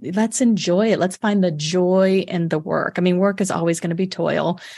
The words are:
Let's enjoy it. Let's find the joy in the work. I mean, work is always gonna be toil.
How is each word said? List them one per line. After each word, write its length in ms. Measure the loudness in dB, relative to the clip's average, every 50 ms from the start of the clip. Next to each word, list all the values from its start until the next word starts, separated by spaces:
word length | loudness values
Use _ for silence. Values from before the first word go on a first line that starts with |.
Let's 400 | -10 -4 -2 -2 -2 -2 0 0
enjoy 520 | 2 2 2 2 0 0 2 2 2 2
it. 60 | 2 2
Let's 200 | 0 -2 -2 -2
find 260 | -2 0 2 2 2
the 60 | 2
joy 760 | 0 -2 -4 -2 0 0 2 4 4 4 4 4 2 0 0
in 220 | -2 -2 -4 -2 -2
the 100 | -2 -4
work. 360 | -2 -2 -2 -2 -2 -4 -2
I 60 | 0
mean, 160 | 0 2 2 2
work 240 | 2 0 0 0
is 80 | -2 -2
always 300 | -2 -2 0 -2 -2 -2
gonna 140 | -4 -4 -2
be 120 | -2 -4
toil. 520 | -4 -4 -4 -2 0 0 0 0 -2 -2 -4 -10 -16 -20